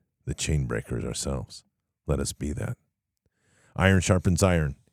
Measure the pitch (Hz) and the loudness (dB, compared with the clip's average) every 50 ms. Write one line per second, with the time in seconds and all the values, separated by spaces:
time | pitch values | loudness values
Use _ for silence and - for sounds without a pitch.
0 | _ _ _ _ _ - 71 - - - 80 73 65 60 57 55 - - 64 57 | _ _ _ _ _ -10 -8 -6 -2 -2 0 0 0 -2 -4 -6 -6 -6 -6 -6
1 | 58 60 58 - - 71 69 64 - - - - - _ _ _ _ _ _ _ | -6 -6 -6 -6 -6 -4 -4 -6 -6 -10 -14 -20 -20 _ _ _ _ _ _ _
2 | _ - 71 67 69 - - - 76 73 71 - - - 123 - _ _ _ _ | _ -4 -2 -2 -2 -4 -6 -6 -8 -6 -6 -6 -6 -8 -8 -10 _ _ _ _
3 | _ _ _ _ _ _ _ _ _ _ _ _ _ _ - - 90 95 95 92 | _ _ _ _ _ _ _ _ _ _ _ _ _ _ -2 2 4 6 6 6
4 | 85 - 98 90 - 98 87 78 101 92 90 82 78 71 69 - _ _ | 4 4 2 2 2 2 2 4 4 4 4 2 0 -2 -4 -8 _ _